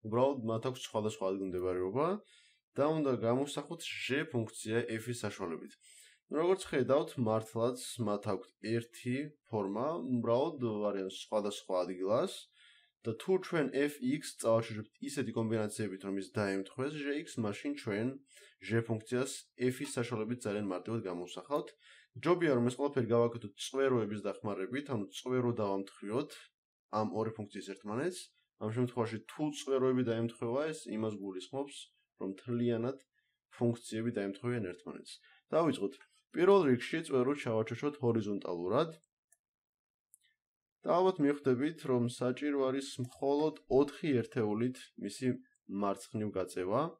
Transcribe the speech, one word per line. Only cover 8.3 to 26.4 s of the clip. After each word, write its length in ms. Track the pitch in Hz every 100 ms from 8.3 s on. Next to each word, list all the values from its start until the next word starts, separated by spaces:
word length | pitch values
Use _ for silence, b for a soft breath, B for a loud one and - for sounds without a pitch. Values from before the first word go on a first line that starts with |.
| 95 - _ 107
ერთი 520 | 117 117 - 127 127 151 - _
ფორმა, 420 | 110 98 104 135 170 160
უბრალოდ, 520 | 123 113 120 156 147 120 107
არიან 260 | 104 98 95
სხვადასხვა 680 | - - 107 101 101 - 92
ადგილას. 540 | 90 92 92 117 185 - - b b b b b -
და 60 |
თუ 200 | 107 - 185
ჩვენ 300 | 185 170 139
f 240 | 131 147 143
x 200 | 123 151 - -
წავაშორებთ 520 | 117 113 113 107 107 _
ისეთი 340 | - - 123
კომბინაციებით, 720 | 117 110 110 107 - 107 95
რომ 120 | 98 98
ის 100 | 92
დაემთხვეს 600 | - 101 98 95 - 135
g 120 | 156 139 143
x, 60 | - -
მაშინ 340 | 107 101 143 143
ჩვენ 300 | - 101 120 135 _ B B B 95
g 40 | 113
ფუნქციას 500 | 113 110 - 123 131 - - -
f-ის 280 | 123 127 143
საშუალებით 460 | - 120 113 110 120
ძალიან 240 | 107 104 101
მარტივად 360 | 90 92 113 98
გამოვსახავთ. 640 | 87 87 - - 147 - - B B B -
ჯობია, 360 | 147 175 165
რომ 120 | 123 120
ეს 100 | 127
ყველაფერი 300 | 143 143 110
გავაკეთოთ 440 | 117 117 117 107 -
წვეროების 600 | - 135 135 127 104 104 98
დახმარებით, 600 | 95 110 95 95 131 147
ანუ 160 | 120 95
წვერო 380 | - 123 127 123
დავამთხვიოთ 760 | 113 104 98 98 - 101 113 - -